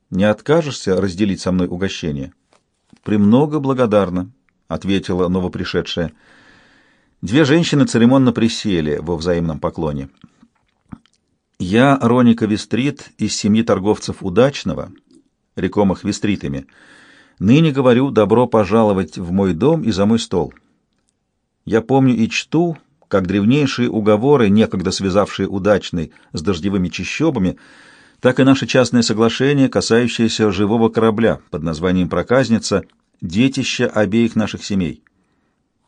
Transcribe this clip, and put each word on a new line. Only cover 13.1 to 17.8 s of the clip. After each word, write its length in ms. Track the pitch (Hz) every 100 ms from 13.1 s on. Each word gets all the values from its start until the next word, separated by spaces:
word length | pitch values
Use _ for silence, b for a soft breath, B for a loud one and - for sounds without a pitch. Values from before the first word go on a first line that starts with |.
| -
из 160 | 107
семьи 300 | - 104 110
торговцев 540 | 117 95 98 101 - 87
Удачного, 720 | 95 90 139 - - 69 - - _ _ _ _ _ -
рекомых 480 | 92 101 101 85
Вестритами. 600 | 98 104 107 90 73 67 - b b b b b b b
Ныне 320 | 95 147 165
говорю: 400 | 135